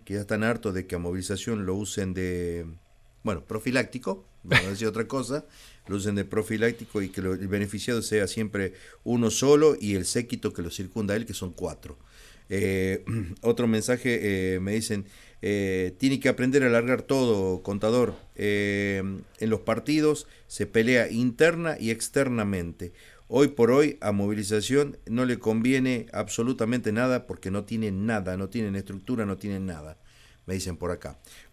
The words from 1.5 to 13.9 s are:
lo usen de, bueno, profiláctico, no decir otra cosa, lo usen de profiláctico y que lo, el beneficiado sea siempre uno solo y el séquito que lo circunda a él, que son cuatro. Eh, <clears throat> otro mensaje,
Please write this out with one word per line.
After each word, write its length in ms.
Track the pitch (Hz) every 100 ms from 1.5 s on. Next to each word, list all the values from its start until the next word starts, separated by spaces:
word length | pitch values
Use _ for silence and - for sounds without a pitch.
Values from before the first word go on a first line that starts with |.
| 107 92
lo 100 | 95
usen 380 | 104 - 95
de, 520 | 90 90 90 87 85 82 82 _ _ _ _
bueno, 200 | 110 90
profiláctico, 840 | - 110 127 127 - 127 - 190 - -
no 120 | 92 - 92
decir 180 | 98 110
otra 200 | 110 110
cosa, 380 | 135 120 147 - - - - -
lo 100 | 101
usen 180 | 104 101
de 80 | 95
profiláctico 760 | 107 104 107 117 120 - 107
y 80 | 92
que 120 | 98
lo, 120 | 92
el 140 | 90 95
beneficiado 520 | 101 101 101 127 117
sea 260 | 107 107 95
siempre 460 | 113 104 101 92 - - -
uno 260 | 110 120 113
solo 460 | 107 135 147 156 -
y 160 | 104 95
el 100 | 87
séquito 480 | 120 120 107 104
que 80 | -
lo 80 | 85
circunda 420 | - 92 117 101
a 40 | 107
él, 80 | 113
que 80 |
son 180 | 95 92
cuatro. 460 | 85 87 71 - - - - - - -
Eh, 540 | 98 98 95 95 95 - 113
<clears throat> 180 | 85 -
otro 260 | 117 117 117
mensaje, 880 | 110 113